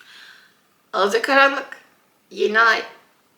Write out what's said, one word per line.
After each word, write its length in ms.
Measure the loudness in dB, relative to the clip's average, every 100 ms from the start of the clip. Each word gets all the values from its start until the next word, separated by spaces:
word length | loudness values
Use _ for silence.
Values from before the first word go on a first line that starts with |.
| -20 -20 -20 -20 _ _ _ _ _
Alacakaranlık, 880 | -4 -2 -2 0 2 2 0 -12 -20 _ _ _ _ _
Yeni 280 | -4 -2 2
Ay, 240 | 2 0 -4 -18 _ _ _